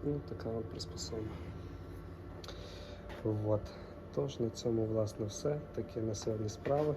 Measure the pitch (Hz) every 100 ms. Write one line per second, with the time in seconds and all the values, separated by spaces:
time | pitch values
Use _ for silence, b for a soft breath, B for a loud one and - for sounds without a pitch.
0 | 143 147 - 95 113 113 - - - -
1 | - 110 107 - - - - - - -
2 | - - - - - B B B B B
3 | B - 110 107 107 104 - B B B
4 | - - 143 - 117 - 123 113 110 110
5 | 107 - 107 - 147 151 - - 110 123
6 | 113 - - 107 107 - - 143 151